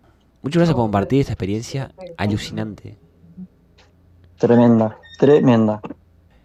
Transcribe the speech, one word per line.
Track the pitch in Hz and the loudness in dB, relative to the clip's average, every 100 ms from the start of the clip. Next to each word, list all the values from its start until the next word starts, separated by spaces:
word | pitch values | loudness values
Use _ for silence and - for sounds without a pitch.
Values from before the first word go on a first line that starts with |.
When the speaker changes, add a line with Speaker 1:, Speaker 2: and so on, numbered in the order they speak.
| _ _ _ _ | _ _ _ _
Speaker 1:
Muchas | 135 165 | -4 0
gracias | 170 123 | 0 0
por | 113 | 0
compartir | 101 98 135 | 0 0 0
esta | 135 | -2
experiencia | - 95 107 120 135 131 - - - | -4 -6 -6 -8 -10 -12 -16 -18 -6
alucinante. | 104 104 - 107 110 101 101 101 _ _ 165 180 185 _ _ _ _ _ _ _ _ - | -4 -4 -6 -10 -10 -12 -20 -20 _ _ _ -20 -20 _ _ _ _ _ _ _ _ -4
Speaker 2:
Tremenda, | 117 120 120 113 110 - - - | 2 4 4 4 0 -6 -14 0
tremenda. | 135 147 135 113 107 107 - - _ _ _ _ | 4 4 4 2 2 -4 -10 -18 _ _ _ _